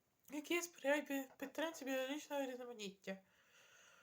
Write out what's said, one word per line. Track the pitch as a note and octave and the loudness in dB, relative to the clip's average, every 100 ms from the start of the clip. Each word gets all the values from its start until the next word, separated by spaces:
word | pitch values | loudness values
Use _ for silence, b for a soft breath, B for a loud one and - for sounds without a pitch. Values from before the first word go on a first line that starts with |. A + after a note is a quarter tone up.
| _ _ - | _ _ -10
які | D4 D4 E4+ | -4 2 2
сприяють | E4+ - C4+ D4 C#4+ | 2 0 4 4 4
бі-, | C#4 C4+ - | 0 -2 -6
підтримці | C4 - E4 D#4+ | -6 -2 -2 -2
біологічного | C4+ C4 C4 D4 - C#4+ | 0 2 2 -2 -2 0
різноманіття. | C4 B3+ B3 A3 G3+ G3 F#3+ F#3+ B B B B B B B B | 0 -2 -6 -6 -8 -6 -6 -6 B B B B B B B B